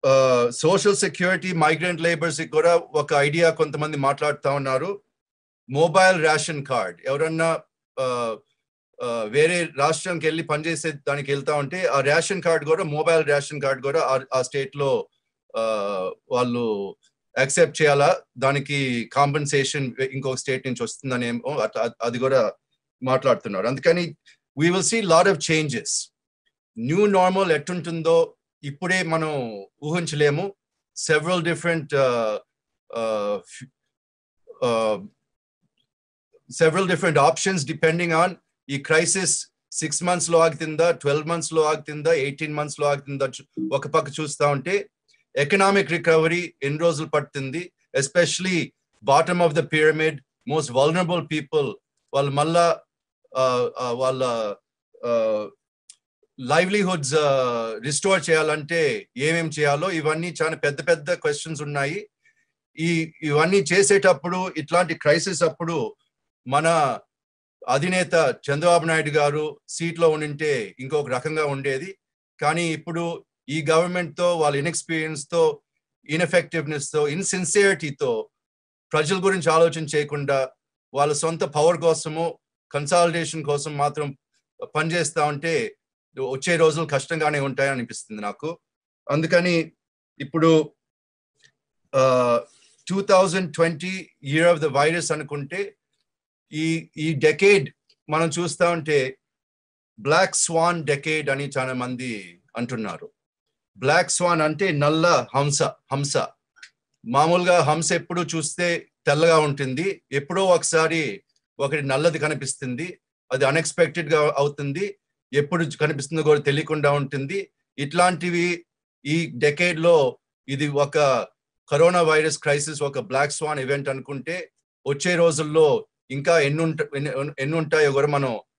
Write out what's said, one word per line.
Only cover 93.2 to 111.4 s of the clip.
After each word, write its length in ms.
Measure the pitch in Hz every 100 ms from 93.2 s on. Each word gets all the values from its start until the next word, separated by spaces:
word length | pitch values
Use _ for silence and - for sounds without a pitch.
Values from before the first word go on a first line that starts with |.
| 190 180 185
twenty 560 | 143 165 156 175 190 165 _ 143
year 280 | 151 170
of 80 | 170
the 100 | 151
virus 400 | 131 147 170 160
అనుకుంటే 640 | 151 147 147 143 180 202 _ _ _ _ _ _ _ _
ఈ, 360 | 151 160 165 - -
ఈ 180 | 151
decade 560 | 151 156 151 196 202 143 _ _ _ -
మనం 200 | 151 165 160
చూస్తా 320 | 175 - 175
ఉంటే 480 | 170 151 147 131 131 _ _ _ _ _ _ _ _
black 340 | 139 160 185
swan 500 | - - 165 165 175
decade 460 | 147 143 156 156 147
అని 200 | 135 143 131
చాలా 140 | 131
మంది 680 | 127 123 123 127 107 92 87 _ -
అంటున్నారు. 560 | 120 123 101 85 - _ _ _ _ _ _ _
black 340 | 131 165 180
swan 300 | - 175 170
అంటే 320 | 151 151 190
నల్ల 540 | 151 147 160 170 151 117 131
హంస, 260 | 143 143
హంస. 540 | 147 - _ 139 143 143 98 _ _ _ - _ _ _ 113
మామూలుగా 560 | 131 156 175 180 175
హంస 300 | 143 156 160
ఎప్పుడు 280 | 175 170 175 170 165
చూస్తే 500 | 151 - 175 170 - _ -
తెల్లగా 320 | 147 165 160
ఉంటుంది, 640 | 151 139 135 131 185 175 _
ఎప్పుడో 340 | 139 143 180 190
ఒకసారి 760 | 175 - 160 160 165 143 95 _ _